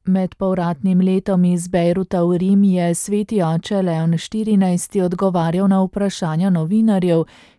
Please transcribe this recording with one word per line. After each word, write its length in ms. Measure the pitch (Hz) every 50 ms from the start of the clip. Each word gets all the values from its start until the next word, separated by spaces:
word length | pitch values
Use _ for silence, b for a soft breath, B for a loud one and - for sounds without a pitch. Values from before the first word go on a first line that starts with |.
| _
Med 300 | 185 185 190 185 175 -
povratnim 680 | _ 202 190 190 185 170 170 175 139 - 190 185 180
letom 440 | 185 185 190 185 - - 196 180 180
iz 220 | 180 175 175 170
Bejruta 560 | 180 - 180 170 175 175 190 190 - - 180 170
v 140 | 175 180
Rim 260 | 175 185 190 196 196 202
je 320 | 196 180 180 175 175 170
sveti 460 | - - - 202 208 214 - 226 202
oče 400 | 170 160 165 165 - - 208 196
Leon 360 | 185 180 165 160 160 165 170
štirinajsti 840 | 160 - - - 220 220 220 214 196 190 180 180 180 - - - 208
odgovarjal 680 | 180 180 180 180 196 190 180 180 165 160 165 185 196
na 160 | 196 196 190 190
vprašanja 680 | 185 - 202 202 196 - - 190 160 156 160 185 196
novinarjev, 720 | 185 165 160 160 202 220 226 226 202 190 180 180 170 165 160 B B B B B B